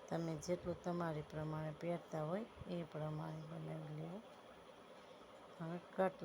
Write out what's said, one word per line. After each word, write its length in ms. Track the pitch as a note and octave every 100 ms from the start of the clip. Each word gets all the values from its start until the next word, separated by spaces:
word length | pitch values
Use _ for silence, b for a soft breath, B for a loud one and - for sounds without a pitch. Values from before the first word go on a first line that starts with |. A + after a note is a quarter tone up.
તમે 320 | - E3 E3 D#3+
જેટલું 460 | D#3+ F3+ F3+ E3+
તમારી 400 | F3+ F3 E3+ D3+
પ્રમાણે 500 | D3+ D#3 D#3 D#3 D#3
પહેરતા 520 | D#3 E3+ E3+ - D#3+
હોય 220 | D3+ F#3 A#3 - -
એ 160 | F3
પ્રમાણે 580 | D#3+ D#3 D#3 D3+ D#3+ D#3
બનાવી 540 | D#3 E3 D#3 D#3+ D#3 D3+
લેવું. 280 | E3 F#3 - - - - - - - - - - - - - -
હવે 220 | E3 F3
કટ 420 | - - F#3 F#3